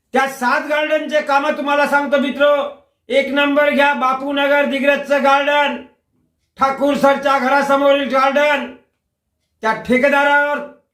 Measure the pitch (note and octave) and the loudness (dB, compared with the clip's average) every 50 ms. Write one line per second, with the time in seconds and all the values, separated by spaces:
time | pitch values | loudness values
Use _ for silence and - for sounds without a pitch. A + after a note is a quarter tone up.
0 | _ _ - B3+ C4+ C4 C4 - B3 B3 C#4 D4+ C#4 D4 D4 D4+ D4+ D4+ D#4 D4+ | _ _ -2 -2 -2 -2 -4 -4 -4 -2 -2 -2 -2 -2 -2 -2 -2 0 -2 -2
1 | D#4 B3+ D4+ D4+ - - C#4 C#4+ C#4+ D4+ - D4 C#4 C#4+ C#4+ C#4+ D4 C#4 C#4 C#4+ | -2 -2 -2 -2 -2 0 0 0 0 0 -4 -4 -2 -2 0 0 0 2 0 0
2 | C#4+ B3+ C4+ C#4 B3+ C#4+ A#3 B3+ C#4+ D4 D4 C#4+ B3+ - - - _ _ _ _ | 0 0 0 0 0 0 -2 0 2 2 2 2 0 -4 -8 -14 _ _ _ _
3 | _ - A#3+ C#4 C4+ B3+ C4 C#4+ C#4+ C#4+ C#4+ C#4+ D4 C#4+ C4+ B3 C#4+ C#4+ C#4+ B3 | _ -2 0 0 0 0 0 0 0 0 2 2 2 2 2 2 2 2 2 0
4 | B3+ B3+ C4 C4 C4+ C#4+ C#4+ C#4 C#4+ C#4 C#4+ C#4+ C#4+ A#3+ C#4 C4+ B3 C#4+ C#4+ C#4 | 0 -2 -2 -2 -4 -4 -2 -2 0 2 2 2 0 0 -2 -2 0 0 0 0
5 | C#4+ - C#4+ C#4 A#3+ C#4 C#4 C#4+ C#4+ D4 C#4+ D4 C#4+ C#4 B3 A#3 - - _ _ | 0 -2 -2 0 2 2 2 2 2 0 0 0 0 0 -2 -6 -12 -16 _ _
6 | _ _ _ _ _ _ _ _ _ _ _ - C4+ C4+ C4 - C4+ C#4+ C#4+ - | _ _ _ _ _ _ _ _ _ _ _ -2 -2 -2 0 0 -2 -2 0 2
7 | - C#4 C#4 C4+ C#4 C#4+ C4+ C4+ B3 C4 C#4 C#4+ C4+ C#4 C#4 C#4 C#4+ C#4 C#4 C#4+ | 2 2 2 2 0 0 0 0 0 2 0 0 2 2 0 2 4 2 2 2
8 | C#4 A#3 B3 C4+ C4+ C#4 C4+ C#4+ D4 D4+ D4 C4+ B3 - - - _ _ _ _ | 0 0 0 0 2 2 2 2 2 2 0 -2 -4 -8 -14 -18 _ _ _ _
9 | _ _ _ _ _ _ _ _ _ _ _ _ - A3 G#3+ G#3+ - - B3 B3 | _ _ _ _ _ _ _ _ _ _ _ _ -4 -4 -4 -4 -2 -2 -2 0
10 | B3 C#4+ C#4 C#4 C#4+ C#4+ C#4+ C#4+ C#4+ D4 D4 C4 - - - _ _ _ | 2 2 0 2 2 2 2 2 0 0 -4 -6 -8 -12 -18 _ _ _